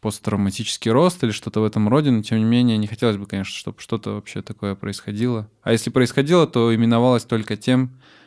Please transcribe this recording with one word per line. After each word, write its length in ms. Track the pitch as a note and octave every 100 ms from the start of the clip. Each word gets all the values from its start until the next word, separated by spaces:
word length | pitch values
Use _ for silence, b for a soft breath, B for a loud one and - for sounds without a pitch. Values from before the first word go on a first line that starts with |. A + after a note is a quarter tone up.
посттравматический 880 | G#2+ - - G#2 G2 - A2 - A2+
рост 320 | A#2+ F3+ F3
или 80 | A#2
что-то 300 | G#2 A2 A2
в 20 |
этом 240 | G#2+ A2 G#2+
роде, 240 | C#3 D3
но 100 | A#2
тем 180 | G#2 A2+
не 40 |
менее 340 | A2 A#2+ B2 A2
не 100 | G#2+
хотелось 300 | - A#2+ G2+
бы, 80 | G2+
конечно, 280 | G2 F#2+
чтобы 260 | - - -
что-то 320 | - A2+ G#2+
вообще 300 | G#2 - G#2+
такое 340 | - A2 G2+ G2
происходило. 720 | G#2 G2 - G#2 B2 A2+ G#2+ _
А 80 | -
если 180 | A2+ -
происходило, 560 | C3 B2 - C#3+ F3 D#3
то 260 | B2 A#2
именовалось 520 | A2+ A2+ A#2 B2+ A#2+ -
только 300 | A2+ G#2+ G#2+
тем, 440 | - B2+ B2+ b b b